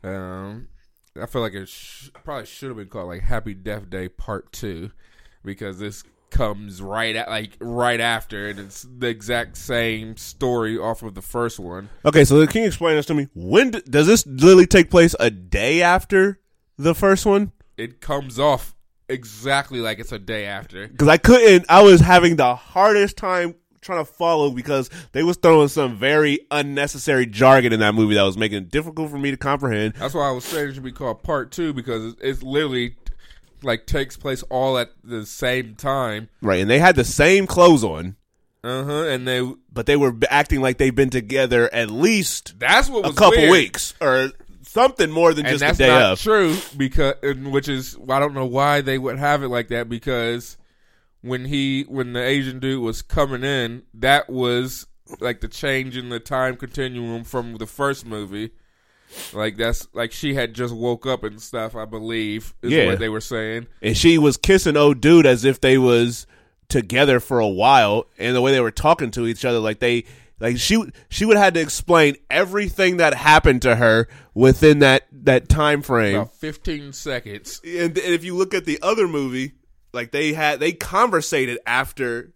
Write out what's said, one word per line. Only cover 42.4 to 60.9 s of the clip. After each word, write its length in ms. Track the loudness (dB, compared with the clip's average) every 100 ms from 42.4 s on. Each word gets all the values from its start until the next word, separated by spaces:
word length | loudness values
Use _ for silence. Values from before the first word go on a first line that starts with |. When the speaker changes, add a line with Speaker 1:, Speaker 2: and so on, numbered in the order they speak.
| -14 -8
Speaker 1:
That's 280 | 2 2 2
what 160 | -2 -4
Speaker 2:
a 20 |
Speaker 1:
was 80 | 4
Speaker 2:
couple 220 | 4 6
Speaker 1:
weird. 120 | 6
Speaker 2:
weeks 440 | 4 2 -6 -12 -4
or 300 | 0 0 -2 -8 -20 -20
something 480 | -10 0 0 0 -4
more 240 | 2 2
than 140 | 2 -2
Speaker 1:
And 60 | -2
Speaker 2:
just 40 |
the 40 | -2
Speaker 1:
that's 80 | 2
Speaker 2:
day 80 | 4
Speaker 1:
not 140 | 6
Speaker 2:
of. 160 | 4 0
Speaker 1:
true, 340 | 0 2 2 -2 -8 -6
because, 380 | -2 0 0 -2
and 280 | -6 -6 -4
which 160 | -4 -4
is, 300 | -8 -8 -16 -4
I 120 | -2
don't 160 | -2 -4
know 100 | -6
why 360 | -2 0 0
they 180 | -2 -4
would 180 | -6 -4
have 240 | -2 -2
it 60 | -2
like 220 | -6 -4
that, 200 | -8 -8
because 680 | -10 -6 -4 -4 -6 -10 -20 _ _ _ _ _ _
when 220 | -10 -10 -6
he, 380 | -4 -4 -4
when 300 | -6 -8 -8
the 100 | -6
Asian 360 | -2 -2 -4 -8
dude 220 | -6 -6
was 200 | -6 -8
coming 400 | -6 -4 -2 -4
in, 400 | -6 -4 -6 -10 _
that 340 | -6 0 0 0
was, 580 | -4 -2 -2 -4 -10 -18 -20 _ -10
like, 220 | -8 -6
the 60 | -10
change 480 | -8 -6 -4 -6 -10
in 120 | -10
the 100 | -12
time 360 | -8 -4 -4 -6
continuum 640 | -12 -10 -10 -8 -10 -10
from 340 | -8 -8 -8 -12
the 100 | -16
first 380 | -6 -6 -6 -10
movie. 440 | -12 -12 -10 -12 _ _ _ _ _ _ -20 -16
Like, 240 | -8 -8 -4
that's, 300 | -4 -4 -8
like, 180 | -8 -8
she 200 | -6 -6 -4
had 180 | -6
just 200 | -6 -10
woke 320 | -6 -4